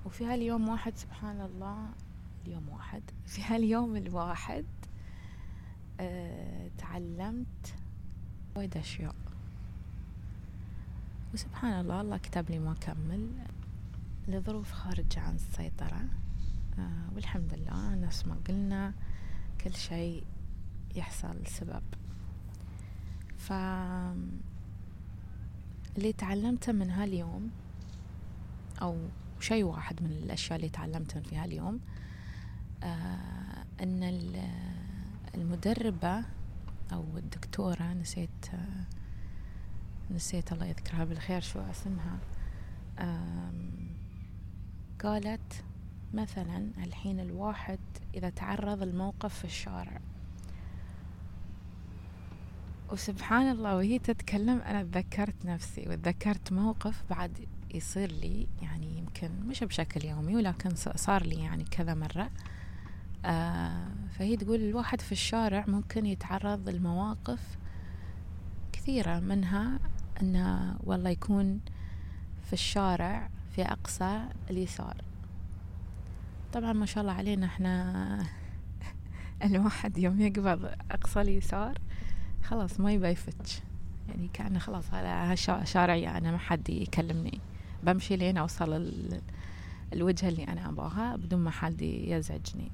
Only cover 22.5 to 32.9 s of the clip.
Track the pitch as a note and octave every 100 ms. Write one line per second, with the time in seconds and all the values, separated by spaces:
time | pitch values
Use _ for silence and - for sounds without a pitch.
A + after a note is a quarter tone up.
22.5 | - - - - - - - - - -
23.5 | F#3+ F#3+ F#3 F3+ F#3 F3+ F3+ F3+ F3+ -
24.5 | - - - - - - - - - -
25.5 | - - - - - G#3+ G#3+ F#3+ G3+ A3+
26.5 | B3 - G#3 F#3 F3+ G3+ F3+ E3+ F3+ A3+
27.5 | - - - - - - - - - -
28.5 | - - - F3+ E3+ E3 - - - -
29.5 | A3 F#3 D#3+ - E3 E3 D#3 E3 - -
30.5 | E3 D#3+ D#3+ D#3+ D#3+ D#3 D#3 - D#3 F3
31.5 | D#3 E3+ A#3 - - - - - - -
32.5 | - - - F3